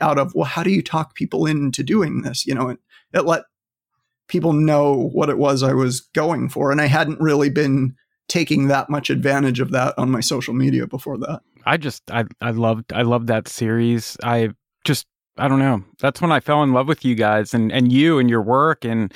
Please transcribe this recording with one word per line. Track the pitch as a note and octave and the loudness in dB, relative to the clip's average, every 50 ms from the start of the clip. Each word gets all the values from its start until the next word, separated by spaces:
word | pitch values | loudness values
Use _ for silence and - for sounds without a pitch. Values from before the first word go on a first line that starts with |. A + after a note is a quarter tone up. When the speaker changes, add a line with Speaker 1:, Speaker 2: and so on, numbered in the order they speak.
Speaker 1:
out | D#3+ D#3 C#3+ C#3 | 0 0 2 0
of, | C3+ F3+ - | 0 -2 -2
"Well, | E3+ D#3 | -4 -4
how | C3 - E3 | -2 -2 -2
do | E3+ F3+ | 0 0
you | G3 F3 - | 0 0 0
talk | - - D#3+ D#3 - - | -2 -4 -4 -4 -6 -8
people | - - - - - D#3+ | -8 -8 -4 -2 -2 0
into | D#3 D#3 D3 C#3+ C3+ C3 - C3+ | 0 0 0 -2 -2 -4 -4 -2
doing | C3 - A3 F3+ D3 B2 B2+ | 0 0 2 0 0 -2 -4
this?" | - C3+ B2 - - | -6 -6 -6 -6 -4
You | C#3 C3+ | -4 -4
know, | A#2+ C3 B2 | -4 -4 -6
it, | A#2+ - _ _ _ - _ _ - | -6 -10 _ _ _ -20 _ _ -2
it | F#3 D3 | -2 0
let | E3 E3 - - _ _ _ _ _ _ _ _ _ _ _ _ _ _ _ _ | 0 0 -2 -4 _ _ _ _ _ _ _ _ _ _ _ _ _ _ _ _
people | - - E3+ D#3 E3+ D3+ | -4 -2 0 2 2 2
know | D3 D#3 D#3 D3+ C#3+ D3 C#3+ C#3 B2+ - - - | 4 4 4 4 4 4 2 2 0 0 -2 -2
what | - D3+ D3 | -2 0 0
it | C#3 | 0
was | G#2+ C#3+ C#3+ C#3 B2+ C3+ | 0 2 2 2 2 2
I | C3 C3+ | 2 2
was | B2+ C3 B2+ B2 - | 2 0 0 -2 -4
going | - _ - - D3+ E3 E3 B2 B2 C3+ | -8 _ -4 -2 0 0 0 -2 -4 -4
for. | - D3+ D3 C3+ | -4 -2 0 0
And | C#3 D3+ | 2 2
I | D3+ | 2
hadn't | C#3 C#3 D#3 D#3+ D3 D#3 - | 2 2 2 2 0 -2 0
really | D#3 D#3 C#3+ D3 D3 C#3+ | 0 2 2 2 2 2
been | C3 D3 D3+ C#3 C3+ C#3 C3 C3 C3 _ _ _ _ _ _ | 2 0 2 2 2 0 0 -2 -4 _ _ _ _ _ _
taking | - - F3 D#3+ - D#3 C#3 C#3 | -4 -2 -2 0 0 0 2 2
that | C#3 C#3 C3+ - - | 2 2 0 0 -2
much | D3 D3 - - | -4 -4 -2 -2
advantage | C3+ C3 B2+ C#3 C#3 C#3 C#3+ C3 B2 B2 | -2 0 0 0 0 2 0 0 0 -2
of | C3+ - | -2 -2
that | C3 B2+ B2+ C3+ - | -2 -2 -2 -2 -2
on | C3 B2+ C3 | -2 -2 -2
my | C3 A#2 | -2 -2
social | - - D3+ B2 B2+ - A#2 | -2 -2 -4 -4 -4 -4 -2
media | B2+ C3+ C#3 C3 B2+ A#2+ | 0 2 2 2 0 -2
before | - - C3 - D3 C3+ A2 | -4 -8 -10 -10 -8 -8 -8
that. | C3+ - D#3 - _ _ _ _ - | -8 -8 -8 -10 _ _ _ _ -4
Speaker 2:
I | - C#3 | -2 -2
just, | E3 D3 C3+ - - _ - | -2 -2 -6 -10 -10 _ -6
I, | - A#2 A2+ - - - | -4 -4 -4 -4 -6 -8
I | A#2+ A2+ | -6 -4
loved, | A2+ A#2 A#2 A2+ A2+ A2 A#2 - | -2 0 0 0 0 -2 -4 -6
I | - G#2+ B2 | -4 -2 0
loved | A#2 A#2+ A#2+ A#2 | 2 0 0 0
that | A#2 A2+ A2 - | 0 -2 -2 -2
series. | - - - A#2+ A2 A2+ A#2 A#2 A#2 A#2+ A2+ - - - - | -6 -6 -4 -2 0 0 2 2 2 0 0 -4 -8 -12 -8
I | B2 A#2+ A#2+ A#2 A2+ G#2+ - _ _ _ _ _ - | -4 -2 0 0 0 -2 -4 _ _ _ _ _ -2
just, | - C#3+ - - _ _ _ _ _ _ | -2 -2 -2 -4 _ _ _ _ _ _
I | - C3+ | -2 0
don't | C#3 C3+ C3+ | 2 2 2
know. | C3+ C3+ B2 G2+ F#2+ _ _ - | 2 2 0 -2 -4 _ _ -4
That's | - C#3 C3 - | -4 -4 -2 0
when | F3 E3+ D#3 | 0 0 0
I | C3 | 0
fell | - - D3 D3 D3 | 0 0 0 2 2
in | C#3 B2+ | 2 2
love | B2 C3 D3+ | 2 2 0
with | D#3 - - | -2 -2 0
you | B2+ A#2+ | 0 0
guys | A2 A2 G#2+ G#2+ G#2+ G#2 - - | 2 2 2 2 2 0 0 0
and, | A#2 A2 A2 | 0 0 2
and | - C3 B2+ B2 | 2 2 2 4
you | B2+ C3+ D3+ E3 D#3+ C#3 | 4 4 4 4 4 4
and | B2 B2 | 4 2
your | A#2 A2+ | 2 2
work. | G2+ A2 B2 C3+ D3 D#3+ D3+ - - | 2 2 2 2 2 2 0 -2 -4
And | A#2 A2+ A2+ G#2+ F#2+ - | -4 -2 -2 -2 -4 -6